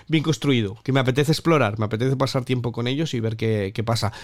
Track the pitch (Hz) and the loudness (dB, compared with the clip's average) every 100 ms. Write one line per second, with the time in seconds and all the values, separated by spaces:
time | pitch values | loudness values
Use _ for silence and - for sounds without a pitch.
0 | - 156 156 - 143 127 98 110 - 135 | -2 0 0 0 2 2 0 -4 0 2
1 | 127 127 143 156 165 156 107 107 107 110 | 2 2 2 2 4 4 2 0 -2 0
2 | 131 135 123 131 123 123 120 120 120 139 | 0 0 0 -2 -2 -2 -2 -2 -2 -2
3 | 160 120 110 110 113 107 95 110 110 117 | -2 -2 -2 -2 0 0 -2 -2 -2 -2
4 | 104 - | -2 -6